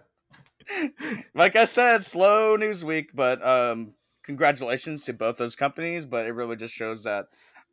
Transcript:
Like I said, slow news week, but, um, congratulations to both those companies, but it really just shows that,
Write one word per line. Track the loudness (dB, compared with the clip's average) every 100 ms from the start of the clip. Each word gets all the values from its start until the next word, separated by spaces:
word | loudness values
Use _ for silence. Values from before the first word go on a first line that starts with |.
| _ _ _ _ _ _ -12 -6 -6 -6 -10 -10 -8
Like | 2 4 4
I | 4
said, | 4 4 4 0
slow | 4 6 6 4 2
news | 0 -4 -4
week, | -4 -4
but, | 0 0 2 2
um, | 2 2 -2 -8 _ _ _
congratulations | -14 0 0 2 -2 -4 -6 -10 -10
to |
both | -4 -4 -2
those | -6 -2
companies, | -4 -4 -8 -8 -6
but | -6 -6
it |
really | -6 -8 -8
just | -12 -10
shows | -8 -8 -6
that, | -6 -8 _ _ _ _